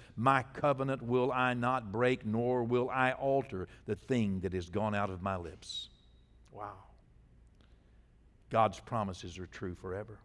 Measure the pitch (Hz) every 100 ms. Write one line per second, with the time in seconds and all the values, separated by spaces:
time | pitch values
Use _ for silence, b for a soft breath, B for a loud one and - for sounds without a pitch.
0 | B - 123 135 - - 147 131 135 135
1 | 120 123 127 127 127 123 123 131 113 107
2 | 123 127 107 110 120 127 117 123 123 127
3 | 127 131 139 135 131 92 90 B - 104
4 | - 127 107 95 92 92 87 92 107 104
5 | 101 92 95 95 82 - - - - -
6 | - - - - - - 104 95 - -
7 | - - - - - - b b b b
8 | b b - _ - 113 107 92 - 120
9 | 101 92 92 85 90 - 95 85 95 92
10 | 110 104